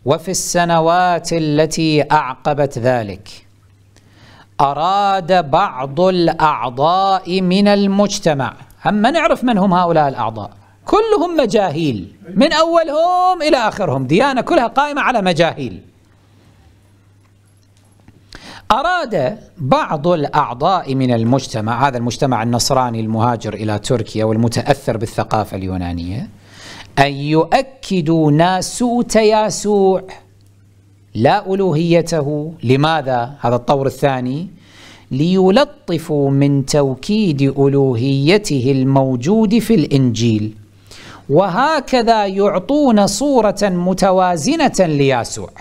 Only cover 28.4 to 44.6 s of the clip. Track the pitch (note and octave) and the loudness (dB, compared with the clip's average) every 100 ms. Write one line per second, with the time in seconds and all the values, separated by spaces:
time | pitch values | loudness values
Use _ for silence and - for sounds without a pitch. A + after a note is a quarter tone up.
28.4 | F3 F#3 - - B3 A#3+ A#3+ A3 G#3+ G#3+ | 2 0 -4 -4 -2 -2 0 2 4 2
29.4 | G#3+ - G3+ G#3 F#3+ F#3 - - _ _ | 0 -2 0 2 2 2 -4 -20 _ _
30.4 | - _ _ _ _ _ _ G#2 B2+ G3 | -20 _ _ _ _ _ _ 0 2 2
31.4 | F#3 G3 F#3 D3+ E3+ E3+ D#3+ E3 C#3 D3+ | 0 -2 0 0 2 2 2 -2 -2 -4
32.4 | D#3 E3 A#2+ C3+ D3+ D#3+ C3 B2 A#2+ C#3+ | -8 -8 0 2 2 0 0 -2 -4 -4
33.4 | B2 A#2+ - C#3+ C3+ - C#3+ C3 B2 C#3 | 0 0 0 0 0 0 -2 -2 -4 -6
34.4 | F#3+ - - - - - - C3 D#3+ F#3 | -8 -14 -20 -20 -20 -20 -8 -2 0 4
35.4 | F#3 F#3+ F#3+ - - E3+ D#3+ D3+ C#3 C#3 | 4 4 2 -4 -6 -6 -2 0 2 2
36.4 | C#3+ C#3 C3+ D3+ C#3 C3 - G#3+ G#3 C#3 | 2 2 2 0 0 -2 -2 0 0 2
37.4 | C#3 C3+ C#3 C#3 C3+ A2+ C3+ C3+ C#3 G#3 | 0 2 2 4 2 0 0 0 4 2
38.4 | G#3 C#3+ A#2+ C3+ C3 C3+ C3+ B2+ B2+ A3 | 2 -2 0 2 2 2 2 0 0 2
39.4 | A3 F3+ - A3+ D3 C#3 B2+ G#2+ A#2 G#2+ | 4 2 2 2 2 2 2 2 0 0
40.4 | G#2 - - - - - - - - C#3+ | -2 -10 -20 -20 -20 -20 -20 -20 0 2
41.4 | G3 E3+ C#4 D#4 - B3+ A3+ A3+ G3+ G3 | 2 2 2 0 0 0 2 2 2 0
42.4 | G3+ E3+ F#3 C#4+ C#4+ G#3+ G3 G3 C#4+ C4 | 0 0 0 2 4 4 4 0 0 2
43.4 | G#3 G3 G#3 F3+ F3+ F#3+ G3+ F#3 F#3 F3 | 2 0 -2 0 -2 2 2 2 2 0
44.4 | C#3+ E4 | -2 0